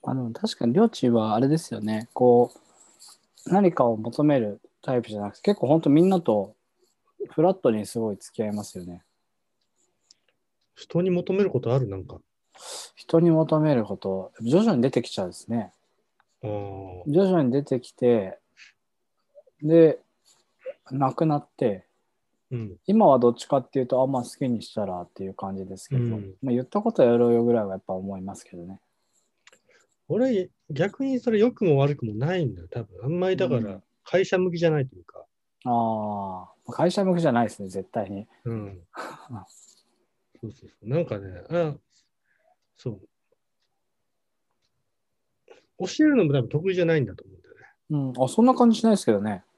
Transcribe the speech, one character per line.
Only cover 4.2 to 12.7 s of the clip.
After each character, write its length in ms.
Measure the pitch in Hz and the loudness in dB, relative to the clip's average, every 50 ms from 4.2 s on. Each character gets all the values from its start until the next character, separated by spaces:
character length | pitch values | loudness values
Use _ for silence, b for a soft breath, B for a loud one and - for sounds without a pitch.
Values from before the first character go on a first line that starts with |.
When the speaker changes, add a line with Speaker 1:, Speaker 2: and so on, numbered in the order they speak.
| 147 | 2
Speaker 1:
め 160 | 151 147 131 | 2 2 2
る 200 | 113 104 101 - _ _ _ _ | 0 -2 -6 -10 _ _ _ _
タ 140 | - - 131 | -8 -4 -4
イ 60 | 123 | -4
プ 60 | 110 104 | -4 -4
じ 100 | 107 104 | -8 -8
ゃ 20 | |
な 100 | 104 101 | -8 -8
く 60 | - | -10
て、 60 | - | -4
結 180 | _ 202 202 - | _ -2 0 0
構 80 | - 120 | 2 2
ほ 80 | 151 | 2
ん 40 | 160 | 4
と 100 | 160 151 | 4 4
み 120 | 139 151 | 4 6
ん 60 | 175 190 | 6 4
な 120 | 190 175 | 2 2
と 340 | 165 - 110 104 98 98 - _ _ _ _ _ _ _ _ _ _ _ _ _ 403 - | 2 0 0 0 0 -4 -10 _ _ _ _ _ _ _ _ _ _ _ _ _ -14 -8
フ 120 | - - | -2 0
ラ 80 | 156 185 | 2 2
ッ 20 | 190 | 0
ト 160 | 190 - 131 | 2 0 0
に 160 | 110 107 104 | 0 0 -4
す 120 | - - 117 | -6 -6 -6
ご 140 | 113 110 | -4 -4
い 40 | 101 | -6
付 180 | 98 - - _ | -8 -12 -18 _
き 80 | - | -6
合 60 | 110 107 | -6 -4
い 40 | |
ま 120 | 104 104 104 | -4 -6 -8
す 140 | - - 95 | -10 -14 -14
よ 60 | 90 | -14
ね。 200 | 90 87 87 _ _ _ _ _ _ _ _ _ _ _ _ _ _ _ _ _ _ _ _ _ _ - _ _ _ _ _ _ _ _ _ _ _ _ | -14 -16 -18 _ _ _ _ _ _ _ _ _ _ _ _ _ _ _ _ _ _ _ _ _ _ -20 _ _ _ _ _ _ _ _ _ _ _ _
Speaker 2:
人 280 | - - _ - 165 | -20 -20 _ -4 -2
に 80 | 180 190 | -2 0
求 220 | 180 175 175 - | -2 -2 -2 -2
め 120 | 185 196 202 | -2 0 0
る 60 | 185 | 0
こ 100 | - - | 0 -2
と 140 | - 117 123 | -2 0 0
あ 40 | 135 | 0
る？ 80 | 127 | -2
な 100 | 104 98 | -4 -8
ん 80 | 95 90 | -10 -12
か。 160 | - - 90 _ _ _ _ _ _ B B B B | -14 -16 -20 _ _ _ _ _ _ B B B B